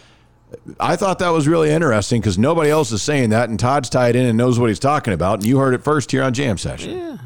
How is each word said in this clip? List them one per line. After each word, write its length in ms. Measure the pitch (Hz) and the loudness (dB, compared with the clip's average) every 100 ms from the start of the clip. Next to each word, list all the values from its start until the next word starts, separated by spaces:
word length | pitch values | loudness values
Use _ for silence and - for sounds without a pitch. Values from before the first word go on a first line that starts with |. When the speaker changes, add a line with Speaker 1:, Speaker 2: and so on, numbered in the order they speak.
| - _ _ _ _ - - - | -20 _ _ _ _ -20 -16 -6
Speaker 1:
I 180 | 120 175 | -4 -2
thought 220 | 196 180 | -2 -2
that 100 | 180 | -2
was 180 | 165 143 | 0 2
really 220 | 165 156 | 2 2
interesting 500 | 156 160 110 98 120 | 2 2 0 0 -2
'cause 160 | 107 90 | 0 2
nobody 320 | 123 170 151 | 2 2 2
else 240 | 156 127 | 2 0
is 80 | 110 | -4
saying 300 | - 147 117 | -2 0 2
that. 180 | 110 120 | 2 0
And 100 | 110 | -2
Todd's 300 | 123 143 131 | 0 0 0
tied 280 | 131 123 120 | 0 2 2
in 100 | 127 | 2
and 100 | 113 | 2
knows 220 | 127 120 | 2 2
what 100 | 120 | 2
he's 100 | 101 | 0
talking 360 | 135 147 120 | 0 0 0
about. 240 | 87 90 107 | -2 0 0
And 80 | 104 | 2
you 100 | 135 | 2
heard 160 | 135 | 2
it 100 | 123 | 0
first 280 | 143 151 - | 0 -2 0
here 120 | 131 | -2
on 120 | 131 | -2
Jam 240 | 120 139 92 | -2 -2 -2
Session. 400 | - - - 370 | -6 -8 -10 -10
Speaker 2:
Yeah. 180 | 339 247 | -10 -12